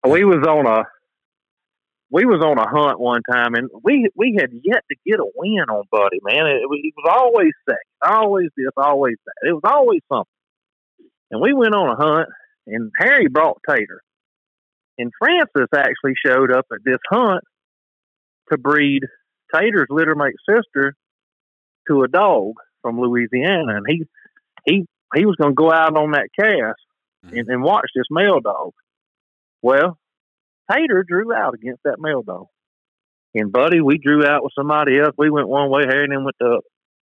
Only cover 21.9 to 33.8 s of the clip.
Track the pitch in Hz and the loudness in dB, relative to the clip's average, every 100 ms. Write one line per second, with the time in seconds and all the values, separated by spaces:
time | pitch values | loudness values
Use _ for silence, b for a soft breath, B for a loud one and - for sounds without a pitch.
21.9 | 143 127 175 202 143 101 113 - _ 127 | 0 2 2 4 2 0 -10 -20 _ -8
22.9 | 117 123 120 117 123 160 185 139 104 101 | -4 -2 -2 -2 -2 -2 -2 -2 -6 -4
23.9 | 165 160 b b b _ _ - 190 175 | -4 -6 b b b _ _ -2 -2 -2
24.9 | _ _ 143 208 180 147 135 160 165 160 | _ _ 0 0 2 0 2 2 4 2
25.9 | 156 151 147 107 - 214 185 110 110 _ | 0 0 -2 -4 -2 0 0 -4 -8 _
26.9 | _ _ _ - 120 117 123 139 208 135 | _ _ _ -12 -10 -4 -2 0 0 -2
27.9 | 127 123 156 202 165 110 98 - _ _ | -6 -4 0 2 2 0 -6 -8 _ _
28.9 | _ _ _ _ _ _ _ 123 135 170 | _ _ _ _ _ _ _ 0 2 2
29.9 | 165 _ _ _ _ _ _ - 247 320 | -4 _ _ _ _ _ _ -4 -2 0
30.9 | 190 180 175 226 226 180 120 113 123 147 | 0 0 -4 -2 -4 -4 -6 -14 -8 -6
31.9 | 135 156 139 107 90 92 _ _ _ _ | -6 -6 -6 -6 -14 -16 _ _ _ _
32.9 | _ _ _ _ 110 107 117 151 175 | _ _ _ _ -6 -2 0 2 2